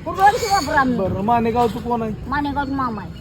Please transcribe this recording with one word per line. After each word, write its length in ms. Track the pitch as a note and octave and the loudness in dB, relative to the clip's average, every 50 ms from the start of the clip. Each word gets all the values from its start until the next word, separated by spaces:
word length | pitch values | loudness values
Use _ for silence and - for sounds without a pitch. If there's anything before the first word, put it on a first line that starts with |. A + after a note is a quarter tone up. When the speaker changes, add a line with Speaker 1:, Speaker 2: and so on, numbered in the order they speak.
| - | -10
Speaker 1:
कुर्डुवाडीची 400 | D#4+ F4+ F#4+ F#4+ G#4 G4+ B4+ A#4+ | -8 0 4 6 6 6 4 2
वापरू 300 | G4+ G4 G4 D4 C#4 D#4 | 0 0 0 0 2 2
आम्ही. 220 | D4 C4+ B3+ B3 | 2 2 2 2
Speaker 2:
बरं, 260 | G#3+ F#3+ F3+ F3+ F#3 G3 | 0 0 -2 -2 -2 0
माणेगावचं 560 | A3 A#3+ A#3 A3+ A#3 A3 A#3+ A#3+ A#3 - A#3 | 2 2 2 2 2 2 2 2 2 0 -4
कोण 220 | A3 A#3+ A#3+ A#3 | -4 -2 -2 -2
आहे? 100 | A3+ A3 G#3+ - - | -2 -4 -6 -8 -6
Speaker 1:
माणेगावचा 460 | A#3 C4+ D4 C#4+ C#4+ C#4 C#4+ C#4 C4 C#4 | -4 -4 -2 -2 -2 -2 -4 -4 -4 -4
मामा 280 | C#4 C4 B3 A3 G#3 | -4 -4 -4 -4 -6
आहे. 100 | F#3+ E3+ E3+ - | -8 -10 -12 -14